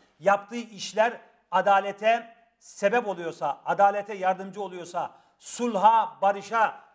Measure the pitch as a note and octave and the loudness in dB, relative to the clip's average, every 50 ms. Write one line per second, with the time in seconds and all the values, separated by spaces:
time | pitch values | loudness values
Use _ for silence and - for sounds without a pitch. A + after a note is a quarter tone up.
0 | _ _ _ _ D3+ F#3+ G3+ G3+ G3+ - A#3 A#3+ A3+ A3 G#3+ F#3 - - F#3+ G#3+ | _ _ _ _ 0 2 2 2 0 -6 -10 -12 -12 -12 -14 -14 -12 -4 0 0
1 | A3 A#3+ A3 - - _ _ _ _ - F3 F#3+ F3+ G3+ G3 G3 G3 G3+ G3 - | 0 0 0 -6 -14 _ _ _ _ -2 0 2 4 4 4 2 2 -2 -6 -2
2 | G#3+ A3 A#3 A#3 A#3 - - _ _ _ _ _ - - - - G3 G3+ A3+ B3 | 0 0 0 0 -2 -8 -20 _ _ _ _ _ -20 -20 -6 -2 0 0 0 0
3 | A3 G#3 F#3 F3 E3+ D#3+ D#3 - E3 C#3+ C3+ - - D#3 F3+ F3+ G3+ G3+ G3+ G3+ | -2 -2 -6 -6 -8 -10 -8 -6 -4 -4 -4 -4 -4 -2 2 4 4 4 2 0
4 | G3+ A3 G#3+ F#3+ F3+ F#3 F#3+ F3+ G3 G3 F#3 G#3 G3 F#3 F3+ F3+ E3+ - - F3 | -6 -8 -6 -2 -2 -2 -2 -2 -4 -12 -10 -10 -10 -10 -10 -12 -12 -8 -8 -6
5 | D3 - - _ _ _ _ _ - - - - A#3+ A#3+ G#3+ F#3 F#3+ A3 A#3 A3+ | -6 -8 -10 _ _ _ _ _ -16 -12 -8 -4 -4 -2 2 4 4 6 6 4
6 | G3+ - - - G3 G3+ G3+ G3+ - - A3 A3+ G#3+ D#3+ - - - _ | 2 0 -2 0 0 0 0 0 -4 -2 0 2 2 0 0 -6 -18 _